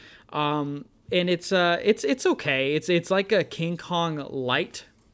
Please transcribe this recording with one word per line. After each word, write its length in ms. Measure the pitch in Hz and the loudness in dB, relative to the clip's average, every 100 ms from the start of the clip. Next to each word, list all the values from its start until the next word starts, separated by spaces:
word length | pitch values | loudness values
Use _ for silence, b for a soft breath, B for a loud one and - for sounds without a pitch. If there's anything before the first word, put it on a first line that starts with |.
| b b - | b b -8
Um, 540 | 151 147 151 143 143 - _ - | -2 0 0 -4 -8 -12 _ -4
and 180 | 180 180 | 0 2
it's, 220 | 175 - | 0 0
uh, 280 | 185 175 170 | 2 2 2
it's, 200 | - 220 | 2 2
it's 220 | - 262 370 | 0 0 2
okay. 500 | 302 - 135 135 151 | 0 0 0 2 0
It's, 120 | - | 2
it's 220 | 170 - | 0 2
like 220 | 190 196 | 0 2
a 120 | 208 | 0
King 340 | 147 - 165 170 | 0 -4 -4 -4
Kong 480 | - 175 170 151 139 | -4 -2 0 -4 -6
light 560 | 135 123 135 - - - _ _ | -6 0 0 -2 -8 -16 _ _